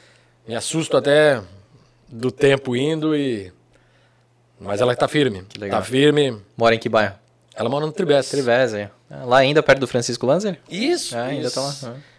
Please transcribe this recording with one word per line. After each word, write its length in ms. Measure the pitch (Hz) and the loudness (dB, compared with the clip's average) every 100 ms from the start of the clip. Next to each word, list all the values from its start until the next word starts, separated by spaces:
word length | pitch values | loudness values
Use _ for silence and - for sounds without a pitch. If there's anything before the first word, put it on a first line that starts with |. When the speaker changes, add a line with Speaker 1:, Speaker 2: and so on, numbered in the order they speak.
| _ _ _ _ - | _ _ _ _ -10
Speaker 1:
me 60 | |
assusto 420 | 113 - 160 147 143 | -8 -6 -6 0 0
até 440 | 131 147 151 127 90 98 _ _ _ _ _ | 4 4 4 2 -4 -20 _ _ _ _ _
do 220 | 117 123 | -6 -6
tempo 440 | - 139 135 135 123 | 2 4 4 0 -2
indo 380 | 147 160 156 151 | -2 -2 -2 -2
e, 360 | 139 110 92 - _ _ _ _ _ _ _ _ _ - | -2 -6 -10 -20 _ _ _ _ _ _ _ _ _ -14
mas 200 | 92 101 | -6 0
ela 140 | 123 | 0
tá 120 | 120 135 | 2 0
firme. 360 | 151 131 98 95 | 2 0 -2 -12
Speaker 2:
Que 100 | - | -12
legal. 220 | 101 107 | -4 -4
Speaker 1:
Tá 40 | |
firme. 520 | 101 131 147 147 139 110 - - | -2 2 4 4 0 -4 -12 0
Speaker 2:
Mora 180 | 117 | 2
em 40 | 113 | 2
que 100 | 117 | 2
bairro? 260 | 110 101 - _ _ _ | 0 0 -4 _ _ _
Speaker 1:
Ela 140 | - 113 | -6 -4
mora 160 | 143 156 | -2 -4
no 60 | |
Tribés. 360 | 151 170 143 131 | -2 2 2 0
Speaker 2:
Tribés, 420 | 143 123 120 127 | -2 2 2 2
é. 160 | 104 98 - - | -2 -8 -14 -20
Ah, 140 | 143 | -10
lá 120 | 127 131 | 2 4
ainda 240 | 135 151 | 4 4
perto 180 | 143 135 | 4 2
do 60 | 131 | 0
Francisco 380 | 123 120 120 123 | -2 -4 -2 0
Lanzer? 320 | 165 208 170 - | 0 -2 -8 -10
Speaker 1:
Isso, 440 | 175 269 349 - 120 | -6 -2 -2 -4 -6
Speaker 2:
É, 40 | |
ainda 260 | 123 143 151 | -6 -6 -6
Speaker 1:
isso. 60 | |
Speaker 2:
tá 60 | 131 139 139 127 | -4 -6 -6 -12
lá. 60 | 131 | -16
É. 160 | - | -20